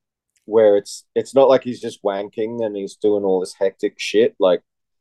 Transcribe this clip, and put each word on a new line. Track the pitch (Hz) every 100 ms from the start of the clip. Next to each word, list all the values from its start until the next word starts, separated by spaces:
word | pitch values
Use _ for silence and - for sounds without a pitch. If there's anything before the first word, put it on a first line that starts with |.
| _ _ _ _ -
where | 110 107 101
it's, | - - _
it's | 117 113 131
not | 135
like | 131
he's | 123 110
just | 117 -
wanking | 101 98 104 - 110 117 110
and | 101
he's | 98 -
doing | 107 104 98
all | 92
this | 92
hectic | - 98 - 104 -
shit. | - 101 120 _
Like, | 92 87 _ _ _ _